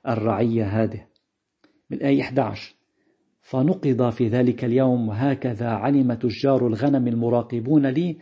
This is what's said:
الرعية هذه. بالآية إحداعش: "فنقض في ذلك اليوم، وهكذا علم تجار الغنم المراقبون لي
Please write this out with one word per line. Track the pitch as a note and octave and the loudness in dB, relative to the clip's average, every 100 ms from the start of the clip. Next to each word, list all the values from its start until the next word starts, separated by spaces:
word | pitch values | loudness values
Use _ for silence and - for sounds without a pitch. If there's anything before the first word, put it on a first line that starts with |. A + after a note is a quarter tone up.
| C3 | -6
الرعية | A2+ G#2+ G2+ A#2 A2+ | -2 0 0 0 0
هذه. | G2+ G#2+ A2 - - _ _ _ _ _ _ _ _ | 0 0 -2 -4 -16 _ _ _ _ _ _ _ _
بالآية | D3+ C#3 C#3 | -4 0 0
إحداعش: | C3+ C3 A2 G#2 - _ _ _ _ _ _ _ | 0 -2 -2 -6 -14 _ _ _ _ _ _ _
"فنقض | _ C3 C#3+ F#3+ C#3+ A#2 B2 | _ 0 0 0 0 0 0
في | A2+ A#2 | 0 0
ذلك | A#2+ B2 A2+ | 2 0 0
اليوم، | B2 B2 C3 B2 A2 | 0 2 2 2 -2
وهكذا | G#2 C#3 C3+ B2+ G#2+ A#2 | -2 -2 -2 -4 -4 -4
علم | G#2+ A#2+ C#3+ B2+ | -2 0 2 2
تجار | A2+ B2 - C#3 C3 B2 | 0 -2 0 2 2 2
الغنم | G#2+ C#3+ C#3 A#2+ | 0 0 2 0
المراقبون | A#2 A#2 A#2+ A#2 A#2+ A#2 D#3 C#3 | 0 2 0 0 -6 2 2 2
لي | C3 F3 D#3 | 0 -2 -6